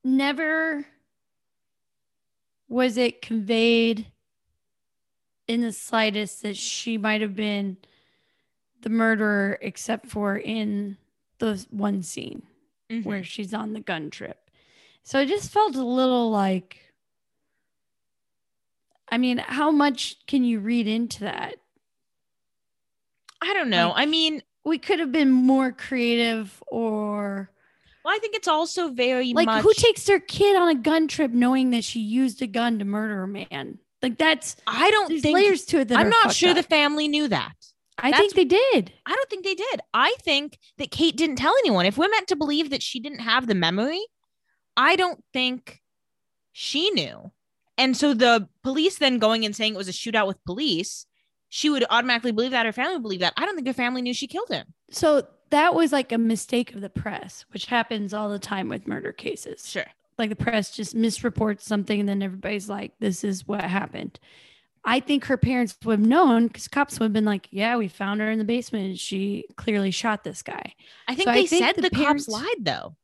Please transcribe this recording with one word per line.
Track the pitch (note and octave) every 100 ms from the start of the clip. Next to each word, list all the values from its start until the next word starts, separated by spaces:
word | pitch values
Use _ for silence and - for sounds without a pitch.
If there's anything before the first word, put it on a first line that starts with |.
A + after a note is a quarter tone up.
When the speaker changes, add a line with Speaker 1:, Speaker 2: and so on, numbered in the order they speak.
Speaker 1:
never | C4 C4 C#4 C#4 D#4 D#4+ D#4+ D4 - _ _ _ _ _ _ _ _ _ _ _ _ _ _ _ _ _ _
was | A#3+ B3+ A3+
it | A#3+ -
conveyed | - A3+ G3+ A3+ A#3 A#3 A#3 A3 A3 _ _ _ _ _ _ _ _ _ _ _ _ _ -
in | A#3
the | A#3
slightest | G3+ - A3+ A3 G3+ G3+ -
that | G#3
she | F#3+ - - A#3+ A3
might | G#3+ G#3+
have | G#3+
been | G3 G#3+ G3+ G3 F#3+ _ _ _ _ _ _ _ _ _ _
the | A3+
murderer, | A3+ A3+ G#3+ G#3+ G3+ G3 G3+
except | G3+ - - A3+ B3
for | G#3+ G#3 G3+
in | - A3+ G#3+ G3+ G3+ G3 _ _ _ _
the | A3+ G3 -
one | G#3 G3+ G3
scene | F3 - - - _ _ _ _ _
Speaker 2:
Mm-hmm. | A3+ G#3
Speaker 1:
where | G3+
she's | F3 - G3
on | G#3+ G#3+
the | G#3+
gun | G#3 E3 D3+
trip. | - - - _ _ _ _ _ _
So | - C4+
I |
just | C#4 G4+ -
felt | G4+ G#4+ C4
a |
little | A#3+ B3+ B3+ B3 A#3
like, | G#3+ G3 F#3 F3+ - _ _ _ _ _ _ _ _ _ _ _ _ _ _ _ _ _ _ _ _ _ _ -
I | A#3
mean, | B3+ B3
how | - B3+ D4+
much | D4+ C#4+ B3+ - - -
can | C#4
you | A#3+ A3
read | G3+ A#3+
into | G#3+ A3+ A#3 -
that? | G3 - - - _ _ _ _ _ _ _ _ _ _ _ _ _ _ _ _ - _
Speaker 2:
I | E4+
don't | G4 C#4
know. | F3+ E3+
Speaker 1:
Like, | -
Speaker 2:
I |
mean, | D4 D#4+ D#4+ D4+ _ _
Speaker 1:
we | D4 D#4+
could | - F4+
have | D4+
been | D#4 C4+
more | B3+ B3+ C4+ C4
creative | B3+ - B3+ A#3+ A#3 A#3 A3+ G3 - -
or | A3+ A3+ G#3+ G#3 G#3 G3+ G3 G3 _ _ _ _ _
Speaker 2:
well, | -
I | G#4
think | G#4+
it's | G#4+ F4+
also | D#4 E4 - E4+
very | B3 B3 B3+ B3+
Speaker 1:
like, | A#3
Speaker 2:
much | A3+ A3
Speaker 1:
who | G4+
takes | G#4+ A#4 -
their | - G4
kid | - - G4+ G4
on | F4
a |
gun | C#4+ C4 D#4+ D#4
trip | - C#4
knowing | A#3+ B3 C4 B3+
that | A#3+
she | - A#3
used | G#3 A#3+ C4 G#3
a | B3
gun | G#3+ A#3+ A3
to |
murder | G3+ G#3 A3 G3+
a | F#3+
man? | G3+ - C#3 C#3 - _ _
Like, | B3+ A3
that's | D#4 - - - -
Speaker 2:
I | A3+ F4
don't | G#4+ F4
Speaker 1:
there's | D#4+
Speaker 2:
think | D4
Speaker 1:
layers | F4 G4+ F#4 -
to | E4
it | A#3
that | A#3+
Speaker 2:
I'm | G#4
Speaker 1:
are |
Speaker 2:
not | A4+
Speaker 1:
fucked | G#4+
Speaker 2:
sure | A3+ F4+
the | F4
Speaker 1:
up. |
Speaker 2:
family | - D#4 D4 D4+ D4+
knew | D4 D4
that. | D#3+ - - - _ _ -
Speaker 1:
I | E3
Speaker 2:
That's | B3+
Speaker 1:
think | G4+
they | G4
did. | C#4+ F#4+ C5+ F4 F3 _
Speaker 2:
I | -
don't | A4 C5+
think | G4+
they | F#4
did. | F4 A#4 - -
I | A3 D4 B4
think | - C#4+ D4 - _ -
that | C#4
Kate | - D#4+
didn't | C4 D#4+
tell | B3+ C#4+ C5
anyone. | G#4 F#3+
If | F3+ G#3+
we're | F#4
meant | A4 F#4+
to |
believe | D#4+ D4 D4 D4+
that | C#4
she | - B3+
didn't | C#4 C#4+
have | A3+ A#3+ B3
the |
memory, | G3 E3 F#3+ B3+ F4 A4 _ _ _ _ _ _
I | - C#4
don't | F#4 F4+ C4+ _
think | B3+ B3+ B3+ - - _ _ _ _ _ _ _
she | - - C#4+ F#4+
knew. | D#4+ C3 A1+ F3+ _ _ _ _ -
And | C4
so | B3+ D4
the | A3+ B3 A#3 G3 _
police | C4 C4+ E4+ -
then | C#4 B3
going | G#3+ A3+
and | G#3+
saying | G#3 A3
it | G3+
was | F#3+
a |
shootout | - A#3 A3 G3
with | F#3
police, | - F#3+ D4+ E3+ G3+ - - _ _ _ _
she | - D4+
would | C#4 A#3
automatically | A#3 B3 A#3+ B3
believe | G#3+ B3+
that. | B3
Her | A3+
family | A3+ D4
would | F#4
believe | A3 F#3
that. | F3 -
I |
don't | F4
think | F4+ B3+
her |
family | C4 B3 B3+
knew | A#3+
she | A#3+ C4+
killed | F4 A#4+
him. | F3 - _ _
Speaker 1:
So | - D#4+ C#4+ - _ _
that | D4 E4+
was, | E4 D#4+
like, | C#4 B3+
a | A3+
mistake | A3+ A3+ - A#3+ A#3+
of | G3
the | G3
press, | - G#3+ G3 - - -
which | G3+ -
happens | A#3+ - A3 G3+
all | G#3 G#3
the | G3+
time | - F#3+ F#3+
with | G3+ -
murder | - -
cases. | - - - - - -
Speaker 2:
Sure. | F3+ - _ _ -
Speaker 1:
Like, | A3
the |
press | G#3 - A3 F#3+
just | - G#3
misreports | A3+ A3+ - A#3+ - G#3+ G3+
something | - G#3 F#3+ G#3
and | G3+
then | G3
everybody's | G3 F#3+ - G#3 G#3
like, | G3+ G#3 _
"This | G#3+ F3+
is | G#3 F#3+ -
what | G#3
happened." | F3 F#3+ - - - - _ - - _ _ _
I | G#3+ B3+
think | B3+ C#4+
her | - B3+
parents | A#3+ B3+ A3+ -
would | A3+ G#3+
have | A3
known | D4 E4 A3+ A#3
'cause | - -
cops | C#4 C#4+ -
would |
have | A3
been | G#3+
like, | G#3+ G3+ -
"Yeah, | G3 A3 A#3+
we | G3
found | - G3 G#3
her | G#3+
in | A3
the |
basement | G#3+ A#3+ A#3+ A3
and | F#3+ F3+
she | - F#3+ G3+ G3+ -
clearly | - - G#3 G3
shot | F3+ A#3 G#3
this | - F#3
guy." | - - - _ - - -
Speaker 2:
I |
think | B3+ G4
Speaker 1:
So |
I |
Speaker 2:
they | G4+ F4+
Speaker 1:
think | E4
Speaker 2:
said | - -
Speaker 1:
the |
Speaker 2:
the | F4+
Speaker 1:
parents | B3 C#4+ C#4+ C#4+
Speaker 2:
cops | G#3+
lied, | E4+ G#4+
though. | F3 G#2 - -